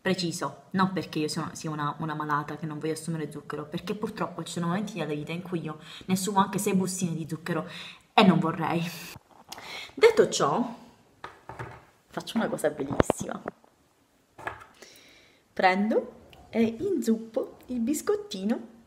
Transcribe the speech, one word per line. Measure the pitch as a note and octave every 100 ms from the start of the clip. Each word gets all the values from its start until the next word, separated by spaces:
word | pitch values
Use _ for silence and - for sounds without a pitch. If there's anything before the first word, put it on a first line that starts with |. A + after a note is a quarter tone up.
Preciso, | - F#3 F3 - C#3 - -
non | F#3 F#3+
perché | F#3 D3+ D#3+
io | D3+
sono, | D#3+ D#3
sia | - E3
una, | D3+ D3 D3
una | D#3+
malata | D3+ D3+ D3 D3+ D3
che |
non | D#3+ D3+
voglio | D#3
assumere | D#3 - D#3+ D3
zucchero, | D3 - D3 D3+
perché | F3 -
purtroppo | G#3 - - E3+ -
ci | E3
sono | - E3+
momenti | F3+ G3+
della | F#3 D3+
vita | D3+ D3
in | E3+
cui | F3+ F3+
io | C#3+ - - - -
ne |
assumo | F#3+ F#3+ G3
anche | G3 G3
sei | G3+
bustine | F#3+ F#3 - F3
di | D#3+ D3+
zucchero | D#3 - D#3+ F3+ - - - _
e | -
non | G3+ D#3+
vorrei. | D#3+ E3+ D#3 E3 E3+ - - - _ - - - - - -
Detto | - A#4 A4+ F#3
ciò, | - D3+ E3 B3 - - - _ _ - - - - - - - _ _
faccio | - - A3+
una | G3+
cosa | - D#3
bellissima. | D3 C#3 - - - - - - - _ _ _ _ _ _ _ - - - - - - - - - - _ _
Prendo | - F#3+ F#3+ G#3+ E4+ C5 - - - -
e | A3
inzuppo | A3+ - G4 E4+ A3+ A3+ A3+ - - - -
il | B3
biscottino. | A3+ D4+ - G#4 - F#3+ F#3+ A#3+ - -